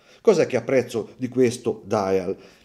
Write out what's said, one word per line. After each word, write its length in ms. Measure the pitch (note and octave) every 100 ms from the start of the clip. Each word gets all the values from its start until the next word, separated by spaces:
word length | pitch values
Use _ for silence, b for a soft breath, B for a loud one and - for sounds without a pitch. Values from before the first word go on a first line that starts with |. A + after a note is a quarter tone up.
| b b
Cos'è 260 | - E3 B2
che 120 | A#2+
apprezzo 540 | A#2+ C3 G#2+ A2 - -
di 140 | B2
questo 540 | B2 A#2+ A#2 A2+ G#2 G2
dial? 500 | A2 F#2+ F#2+ F#2 F#2 B B